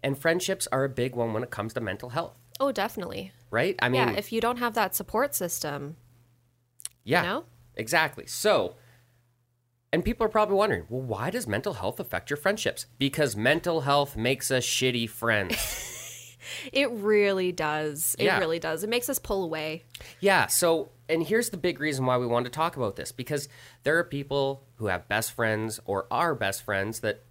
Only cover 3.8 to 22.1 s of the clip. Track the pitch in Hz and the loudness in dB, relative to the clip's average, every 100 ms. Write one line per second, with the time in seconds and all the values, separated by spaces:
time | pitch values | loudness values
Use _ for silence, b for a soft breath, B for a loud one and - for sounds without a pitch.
3.8 | 123 127 - 98 - 226 226 240 240 220 | 2 4 2 0 -4 -2 0 0 -2 0
4.8 | 190 - 185 220 285 - 175 - 156 143 | 0 -2 -2 0 0 -2 -4 -4 -4 -6
5.8 | 143 165 _ _ _ _ _ _ _ _ | -8 -12 _ _ _ _ _ _ _ _
6.8 | - _ - 165 175 233 339 - - - | -14 _ 0 0 2 -4 -6 -20 -18 -10
7.8 | 110 160 156 - - - 208 170 90 - | 0 2 2 -2 -10 -2 4 4 2 -4
8.8 | b b b b b _ _ _ _ _ | b b b b b _ _ _ _ _
9.8 | _ 156 180 240 220 220 214 196 208 104 | _ -2 0 0 2 2 4 4 4 2
10.8 | 80 123 131 101 127 220 214 104 - 156 | -2 -6 -4 -2 -2 -4 -2 -2 -2 -4
11.8 | 95 - 196 87 - 147 - 208 - - | -4 -4 -6 -6 -4 -2 0 0 -2 -4
12.8 | - - 139 147 143 104 117 156 175 165 | -12 -2 -2 2 0 2 4 4 2 -2
13.8 | 139 143 143 110 117 135 - 131 123 - | 2 2 2 0 0 0 2 0 2 2
14.8 | 127 120 113 - 117 107 92 - B B | 2 2 -2 -2 2 2 2 -2 B B
15.8 | B B B B B B B B 269 254 | B B B B B B B B -4 0
16.8 | 277 233 202 208 202 190 185 180 156 151 | 0 0 2 4 4 2 0 -2 -2 -2
17.8 | 156 147 - - 202 180 165 165 160 165 | -4 -4 -4 2 2 4 2 -2 -2 -4
18.8 | 208 240 240 262 - 196 175 156 156 160 | -2 -2 -2 -4 -2 -2 -2 -4 -4 -8
19.8 | - - B B 196 185 110 - 175 165 | -12 -20 B B 4 6 6 4 4 4
20.8 | 135 - - 165 160 214 233 180 - 165 | 0 -12 0 0 2 0 0 -2 -2 0
21.8 | 151 135 131 | -2 0 2